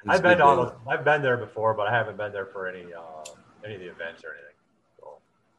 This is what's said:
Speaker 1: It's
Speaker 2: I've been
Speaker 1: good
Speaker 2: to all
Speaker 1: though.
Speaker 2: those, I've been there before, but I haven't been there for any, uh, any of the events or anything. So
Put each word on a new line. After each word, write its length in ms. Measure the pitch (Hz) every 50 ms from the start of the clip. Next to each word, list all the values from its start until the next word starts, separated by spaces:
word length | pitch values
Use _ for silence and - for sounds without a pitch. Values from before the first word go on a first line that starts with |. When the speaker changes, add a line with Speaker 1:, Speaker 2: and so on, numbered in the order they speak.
| -
Speaker 1:
It's 100 | 104 147
Speaker 2:
I've 60 | 185
been 100 | 165 180
Speaker 1:
good 60 | 180 175
Speaker 2:
to 60 | 147
all 120 | 143 139
Speaker 1:
though. 80 | 127 123
Speaker 2:
those, 80 | 113 - - - 127
I've 160 | 147 156 139
been 180 | 147 151 151
there 160 | 143 131 123 113
before, 360 | 110 101 - 113 107 113 110
but 140 | 107 104 104
I 40 | 117
haven't 240 | 120 110 107 101 98
been 140 | 104 104
there 140 | 101 101 98
for 220 | 95 - 98 92 92
any, 260 | 92 92 87 87 85
uh, 300 | 85 80 80 78 78 78 76 69 - - _ _ _ -
any 100 | 95 110
of 60 | 92
the 60 | 92 87
events 360 | 82 85 85 82 82 - -
or 100 | 80 76
anything. 220 | 73 73 73 - _ _ _ _ _ _ _ _ _
So 180 | - 76 73 71 _ _ _ _ _ _ _